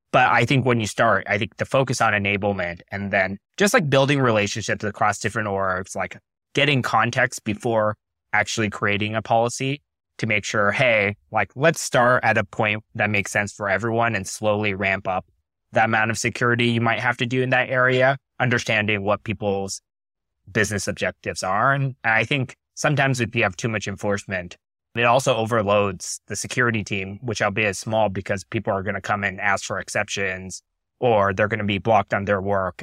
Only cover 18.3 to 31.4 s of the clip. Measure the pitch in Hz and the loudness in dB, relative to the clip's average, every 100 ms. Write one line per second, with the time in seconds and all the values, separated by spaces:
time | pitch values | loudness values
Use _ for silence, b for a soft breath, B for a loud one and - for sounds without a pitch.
18.3 | - 117 120 - 110 104 104 98 101 - | -4 0 0 2 0 2 0 0 0 -2
19.3 | 101 104 98 98 - - _ _ _ _ | -4 -2 -2 -4 -10 -16 _ _ _ _
20.3 | _ - 110 98 101 - 92 92 - 101 | _ -6 -2 0 -2 -4 -4 -6 -4 -8
21.3 | 85 92 101 131 139 135 127 113 110 117 | -6 -2 0 2 2 -2 -4 0 0 0
22.3 | 143 127 - _ - 147 143 135 123 110 | -2 -4 -10 _ -4 0 2 2 0 -2
23.3 | 117 107 - 120 107 104 98 104 101 - | 0 -2 -2 -4 -4 -6 -6 -4 -4 -4
24.3 | 92 87 - _ _ _ 117 120 131 135 | -8 -8 -16 _ _ _ 0 2 4 2
25.3 | 117 110 117 98 104 101 90 - - - | 0 2 0 2 2 2 -2 -10 -12 -10
26.3 | 104 101 131 120 113 95 101 95 101 120 | -10 -6 0 0 0 -4 -6 -6 -8 -8
27.3 | 104 107 101 107 92 113 110 104 95 - | -2 0 2 0 -2 -2 0 0 -2 -6
28.3 | 101 - 113 110 98 98 98 - 104 101 | -6 -4 -6 -2 -4 -4 -6 -4 -2 -2
29.3 | 95 104 110 - 95 - 110 104 101 95 | -2 -2 -2 -2 -8 -6 -6 -4 -4 -4
30.3 | 92 92 - - _ _ _ 127 107 98 | -6 -10 -14 -18 _ _ _ 2 4 2
31.3 | 95 | 2